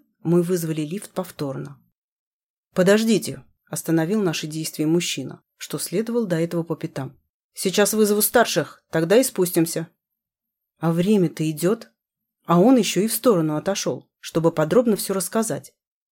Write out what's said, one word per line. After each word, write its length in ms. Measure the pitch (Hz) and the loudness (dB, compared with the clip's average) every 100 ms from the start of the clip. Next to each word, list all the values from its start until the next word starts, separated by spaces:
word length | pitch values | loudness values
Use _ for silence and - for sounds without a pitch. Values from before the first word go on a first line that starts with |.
| _ _ | _ _
мы 180 | 165 170 | 0 2
вызвали 380 | 170 180 165 156 | 2 -2 -2 -4
лифт 320 | 151 196 - | -6 -8 -10
повторно. 680 | - 180 - 143 139 131 143 _ _ _ _ _ _ _ _ _ | -10 -10 -8 -8 -8 -12 -16 _ _ _ _ _ _ _ _ _
"Подождите", 720 | - 180 208 226 202 - - - _ _ | 2 4 4 4 0 -2 -12 -16 _ _
остановил 480 | - - 165 160 214 | -8 0 0 0 0
наши 240 | 185 156 156 | -2 -2 -6
действия 400 | 156 156 - 156 | -8 -8 -4 0
мужчина, 560 | 170 170 - 131 - _ - | 0 0 -6 -10 -14 _ -18
что 220 | - 151 | -10 -8
следовал 480 | - 175 226 233 208 | -6 -4 -2 -2 -2
до 100 | 165 | -2
этого 260 | 170 170 | -2 -4
по 120 | 165 | -4
пятам. 420 | 156 160 - 131 - _ _ _ | -6 -8 -8 -10 -12 _ _ _
"Сейчас 420 | - 196 180 202 | -6 -2 2 2
вызову 280 | 214 208 208 | 4 2 2
старших, 600 | 208 247 220 175 143 - _ | 2 2 2 0 -4 -8 _
тогда 260 | 165 165 214 | -2 2 4
и 60 | |
спустимся". 680 | 262 - 175 175 165 160 165 _ _ _ _ _ _ _ _ _ | 2 0 0 2 0 -2 -10 _ _ _ _ _ _ _ _ _
А 140 | 160 | -2
время-то 560 | 165 180 214 165 - 156 | 0 2 2 2 -2 -4
идёт, 440 | 151 170 226 - _ _ _ _ _ - | -2 -2 -2 -6 _ _ _ _ _ 0
а 140 | 170 | 4
он 160 | 214 262 | 6 6
ещё 260 | 185 175 | 2 0
и 40 | 220 | -2
в 80 | |
сторону 420 | - 254 185 156 151 | 0 2 2 0 -2
отошёл, 540 | 170 196 175 131 - _ | -4 -4 -4 -6 -10 _
чтобы 320 | - 165 165 | -6 0 0
подробно 460 | 165 156 226 240 190 | 2 2 2 2 0
всё 180 | - | -2
рассказать. 600 | 196 180 220 226 139 - _ _ _ _ | -4 -2 -2 -2 -6 -10 _ _ _ _